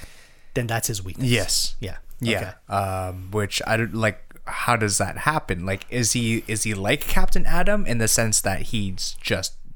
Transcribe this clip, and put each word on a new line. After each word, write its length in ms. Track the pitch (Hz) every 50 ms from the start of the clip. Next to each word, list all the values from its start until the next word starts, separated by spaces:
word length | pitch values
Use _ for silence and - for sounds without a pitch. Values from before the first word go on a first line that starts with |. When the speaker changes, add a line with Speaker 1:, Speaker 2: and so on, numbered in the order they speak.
| - - - - - - - - - - -
Speaker 1:
then 140 | 123 120 113
that's 200 | 113 117 - -
his 160 | 110 98 92
weakness. 240 | 90 - - 135 123
Speaker 2:
Yes. 480 | 120 113 92 - - - - - - -
Speaker 1:
Yeah. 180 | - - - - - - - -
Speaker 2:
Yeah. 320 | 120 113 110 95 90 90 - - _ -
Speaker 1:
Okay. 40 | 101
Speaker 2:
Um, 540 | 98 98 95 95 95 92 92 90 92 92 92
which 300 | 98 107 104 98 - - - -
I 100 | 113 110
don't, 160 | 117 110 -
like, 300 | 113 110 107 101 - - - - - -
how 300 | - - - - - 120 113
does 200 | 107 104 98 -
that 200 | 104 92 92 -
happen? 460 | - - 156 160 - - 95 87 85
Like, 200 | 95 98 101 - -
is 240 | - 123 123 110 -
he, 300 | 123 117 113 113 110 - -
is 160 | 110 107 -
he 100 | 110 107
like 280 | 98 95 104 135 151
Captain 440 | - - - - - - - 185 160
Atom 400 | - - 175 180 180 208 208 196
in 120 | - 117 117
the 100 | 113 110
sense 320 | - - 113 110 104 -
that 200 | - 101 95 92 104
he's 540 | - - 113 101 98 92 90 - - - -
just 320 | - - 110 92 90 - - - - - -